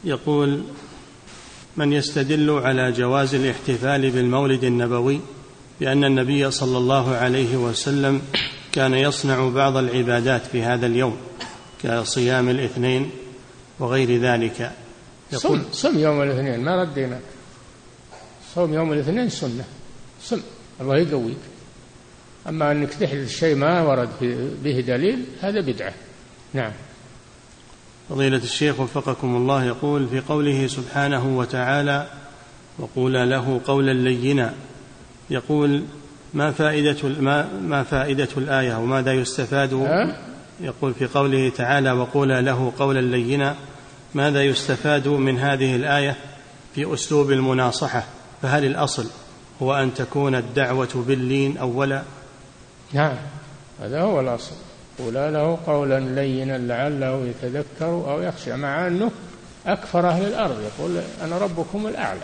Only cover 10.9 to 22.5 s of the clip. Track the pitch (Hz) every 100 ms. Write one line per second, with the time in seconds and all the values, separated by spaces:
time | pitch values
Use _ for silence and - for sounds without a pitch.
10.9 | 117 127 131 - - - - - - -
11.9 | 117 110 - 123 127 123 127 127 123 123
12.9 | 127 147 - - - - - - - 127
13.9 | 131 123 120 123 120 113 113 120 - -
14.9 | - - - - 135 330 170 - - 294
15.9 | 247 151 147 143 127 139 117 135 180 175
16.9 | 139 131 123 - - - - - - -
17.9 | - - - - - - 175 170 156 160
18.9 | 151 139 208 247 - 139 120 - - -
19.9 | - - - - 202 - - - - 135
20.9 | 139 165 143 113 139 - - - - -
21.9 | - - - - - -